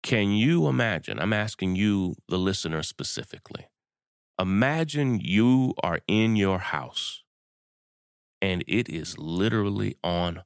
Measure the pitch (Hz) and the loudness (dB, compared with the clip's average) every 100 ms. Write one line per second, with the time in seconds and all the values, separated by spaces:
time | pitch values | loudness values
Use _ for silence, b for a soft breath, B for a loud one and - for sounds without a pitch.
0 | - 117 101 104 123 170 156 123 117 85 | 2 2 4 4 4 4 2 2 0 -2
1 | - 52 95 107 107 - 95 92 104 101 | -4 -4 0 0 -2 -2 -2 2 4 4
2 | 90 - - 92 92 92 82 80 80 - | 0 -4 -4 0 0 0 -2 -4 -6 -8
3 | - - - - - - - _ _ _ | -8 -8 -10 -16 -14 -14 -14 _ _ _
4 | _ _ _ - 95 98 131 156 160 147 | _ _ _ -4 0 2 2 2 0 0
5 | 135 110 - 101 120 131 131 - 90 82 | 0 -2 0 4 4 4 2 -2 -2 -2
6 | - 107 110 107 98 92 - 76 64 - | 0 2 4 2 2 0 -2 -6 -6 -8
7 | - - _ _ _ _ _ _ _ _ | -8 -10 _ _ _ _ _ _ _ _
8 | _ _ _ _ 98 90 - 104 - 80 | _ _ _ _ -2 -2 0 -2 -2 -6
9 | - 76 78 85 107 113 101 101 101 - | -8 -10 -4 0 2 2 0 -2 -4 -4
10 | 87 87 87 85 | -2 0 -2 -4